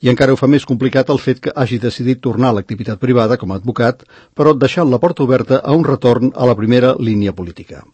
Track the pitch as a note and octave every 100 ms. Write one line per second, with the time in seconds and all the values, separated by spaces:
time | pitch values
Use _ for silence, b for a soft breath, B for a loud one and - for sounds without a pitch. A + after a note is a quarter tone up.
0 | B2+ B2 C3+ C3 C3+ C#3+ - B2 C3 C3+
1 | C3 C#3 - B2+ - - B2 B2 A#2 -
2 | B2 B2+ C3 A2 B2+ G#2+ G2 G#2+ A2+ G#2+
3 | B2 B2 A2+ B2 F#2+ F#2+ G#2+ A2+ A#2+ B2+
4 | - b b - D#3+ D3 C#3 - E3 B2
5 | E3+ - C3 B2+ B2 C3 - D3+ D#3 C3+
6 | B2 A#2+ B2+ C3 B2+ G#2+ G#2+ B2 B2+ C3
7 | A2+ G#2+ G2+ F#2 F2 E2 D#2+ D2 -